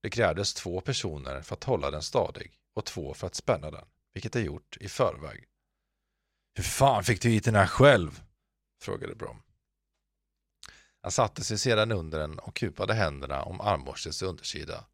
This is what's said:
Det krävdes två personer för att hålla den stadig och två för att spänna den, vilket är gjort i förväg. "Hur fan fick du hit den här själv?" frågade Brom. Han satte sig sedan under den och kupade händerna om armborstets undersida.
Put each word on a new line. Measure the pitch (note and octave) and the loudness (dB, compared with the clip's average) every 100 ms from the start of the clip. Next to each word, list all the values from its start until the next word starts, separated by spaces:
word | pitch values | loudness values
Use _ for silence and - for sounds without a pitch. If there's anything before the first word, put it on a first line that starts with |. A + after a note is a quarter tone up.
Det | A2 | -4
krävdes | A#2 G2+ D#2 G2 | 2 2 4 -2
två | - F#2 F2+ | -4 -6 -4
personer | - B2+ F#2+ D2+ C2 C2+ | -2 -4 -4 -6 -8 -10
för | - - | -8 -8
att | |
hålla | - A2 C#2 | 0 0 0
den | D2 | -4
stadig | D2 C3 F#2 - - _ _ | -2 0 0 -4 -16 _ _
och | - - | -8 -8
två | - C#2+ | -8 -8
för | C#2+ F2+ | -8 -8
att | |
spänna | - - F#2+ D2+ | -6 0 0 -2
den, | D2+ - _ _ | -12 -18 _ _
vilket | - G2+ B2 | -10 -4 -2
är | |
gjort | F#2 D2 _ - | -2 -6 _ -14
i | G2 | -12
förväg. | - A#2 D2+ D2 - _ _ _ _ _ _ _ _ _ _ _ | 0 0 0 -12 -14 _ _ _ _ _ _ _ _ _ _ _
"Hur | - | -8
fan | F#2 - C3+ A2+ | -6 4 4 4
fick | F#2 G#2+ | 2 2
du | A#2 | 4
hit | A2 | 4
den | A#2 | 4
här | A2 F#2+ | 6 4
själv?" | - C3+ A#2+ D#2+ - - _ _ _ _ _ | 8 10 10 4 -6 -20 _ _ _ _ _
frågade | - G1+ - | -10 -8 -8
Brom. | - - - _ _ _ _ _ _ _ _ _ _ _ _ - - _ _ | -10 -12 -12 _ _ _ _ _ _ _ _ _ _ _ _ -20 -20 _ _
Han | - | -4
satte | - A2+ - | 0 0 0
sig | - G#2+ | -4 -2
sedan | B2+ A2 A2 | 4 4 4
under | G#2 D#2+ D#2 | 0 -2 -4
den | D2+ D#2 | -4 -6
och | - - | -10 -4
kupade | A2 F2+ F#2+ | -6 -2 -2
händerna | A2 F2 C#2 C#2 C#2 | 2 0 -2 -6 -6
om | - F#2+ | -6 -4
armborstets | G#2 E2+ C2 - - D2+ | 0 0 -2 -10 -8 -6
undersida. | F#2 F2 - D2+ D2 - - | -6 -6 -10 -10 -10 -12 -12